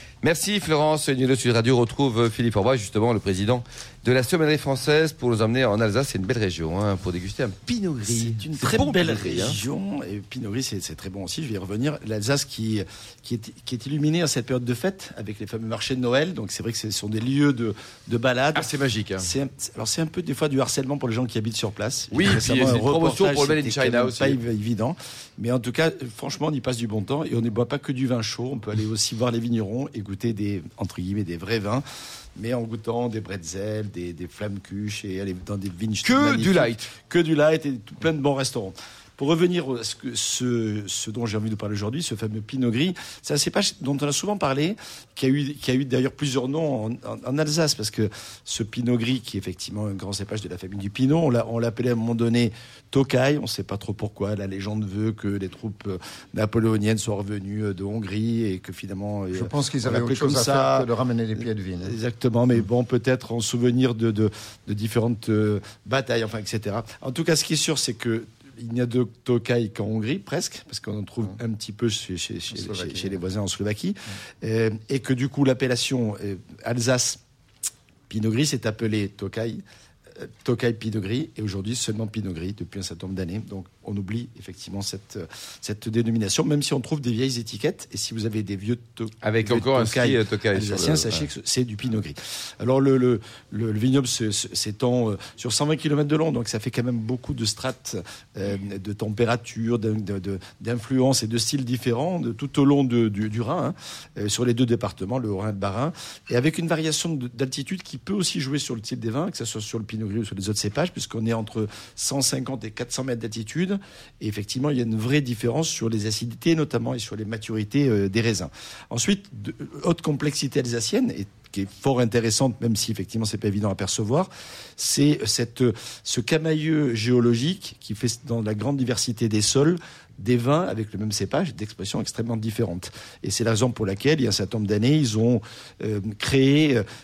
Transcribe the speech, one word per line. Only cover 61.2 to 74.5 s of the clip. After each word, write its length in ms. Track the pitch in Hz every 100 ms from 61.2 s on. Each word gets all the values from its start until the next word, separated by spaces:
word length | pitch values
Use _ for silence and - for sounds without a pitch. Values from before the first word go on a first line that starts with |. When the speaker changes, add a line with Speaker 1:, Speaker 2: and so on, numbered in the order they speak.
| 110
Speaker 3:
des 80 | 110
pieds 180 | 117
de 80 | 104
vigne. 220 | 95 90 92
Speaker 2:
Exactement, 600 | 113 120 - 127 117 123
mais 140 | 117
bon, 220 | 95 120
peut-être 480 | 120 123 131 127 -
en 100 | 117
souvenir 520 | 107 120 123 123 127
de, 160 | 113 113
de, 220 | 107 107 - - - -
de 60 |
différentes, 560 | 104 110 120 113 110 -
euh, 300 | 107 107 104 - - -
batailles, 380 | 131 127 120
enfin, 160 | 107 107
et 60 | 101
cetera. 360 | 110 104 104 - -
En 100 | 135
tout 120 | 127
cas, 120 | 165 156
ce 80 |
qui 100 | -
est 40 | 151
sûr, 200 | - 147
c'est 160 | -
que 320 | 113 120 110 107 _ - 110
il 120 | 117
n'y 100 | 120
a 40 | 123
de 220 | 127 113 -
Tokai 460 | - 120 113 120 110
qu'en 160 | - 104
Hongrie, 340 | 110 107 98
presque, 420 | 98 165 - - -
parce 120 | -
qu'on 200 | - 104
en 40 |
trouve 220 | 95 - 104
Speaker 3:
Ouais. 200 | 107 117
Speaker 2:
un 40 |
petit 220 | 104 -
peu 180 | 101 117
chez, 280 | 104 - 90
chez, 220 | - 104
chez, 140 | -
Speaker 3:
En 40 | - 95
Slovaquie, 240 | 95 90
Speaker 2:
chez, 40 | 95
chez 140 | 95
les 60 | 95
Speaker 3:
ouais. 40 |
Speaker 2:
voisins 220 | 92 101
en 60 | 98
Slovaquie, 480 | - 104 104 185 202 - 101 - -
Speaker 3:
Ouais. 60 |
Speaker 2:
euh, 200 | 113